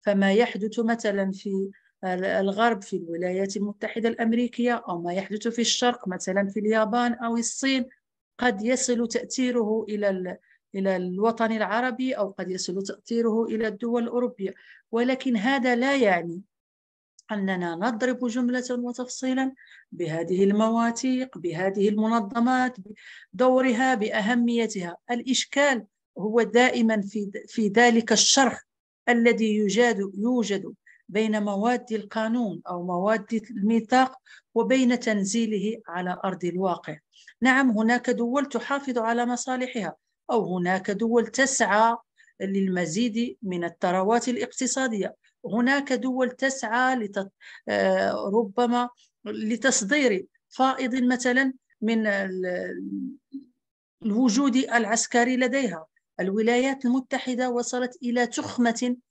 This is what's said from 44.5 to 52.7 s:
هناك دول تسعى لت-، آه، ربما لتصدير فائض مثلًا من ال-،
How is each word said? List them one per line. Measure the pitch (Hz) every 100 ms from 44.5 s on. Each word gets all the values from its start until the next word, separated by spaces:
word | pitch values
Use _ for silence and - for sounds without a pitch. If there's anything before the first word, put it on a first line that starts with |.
| - 247 269 262 214 185 - _ _ 214
هناك | 220 247 285 277
دول | 254 254 254 254
تسعى | 247 269 262 226 233 254 254
لت-، | 208 202 196 _ - - -
آه، | 208 190 190 196 - 202
ربما | 208 208 196 240 240 247 _ _ _ 208
لتصدير | 214 214 233 254 233 196 294 262 190 - _ _
فائض | - 262 262 262 254
مثلًا | 247 254 247 247 269 262 _ _
من | 220 226 214
ال-، | 202 190 185 180 180 185